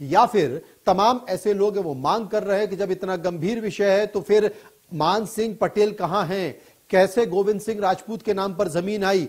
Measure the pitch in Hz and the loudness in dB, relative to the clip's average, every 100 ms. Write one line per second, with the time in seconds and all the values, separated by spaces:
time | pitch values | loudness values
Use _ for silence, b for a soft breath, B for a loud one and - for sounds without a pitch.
0 | 143 180 233 214 143 147 - B - 185 | 0 4 4 4 0 -2 -12 B 0 4
1 | 220 247 - 185 214 202 208 202 170 131 | 4 2 -2 -4 0 0 0 0 -4 -2
2 | 143 214 202 214 202 196 208 185 196 185 | 0 0 -2 -4 0 0 -2 -2 -4 -4
3 | 190 180 180 170 175 226 214 - 202 196 | -4 -4 -4 -4 -4 -4 -4 0 2 2
4 | 208 202 - 208 208 B B B - 156 | 0 -4 2 4 4 B B B -10 -2
5 | 156 202 208 - 226 208 185 208 208 202 | 0 0 -2 -4 -4 -2 -2 2 0 0
6 | 170 196 165 196 170 - B B _ 185 | -2 -2 -2 -2 -6 -8 B B _ 4
7 | 190 233 226 180 202 202 - 208 202 185 | 4 2 0 2 0 -2 -4 -2 0 -2
8 | - 220 - 196 196 180 190 160 190 214 | -4 -8 -4 -2 -2 -2 -2 -2 -2 -2
9 | 190 196 | 0 0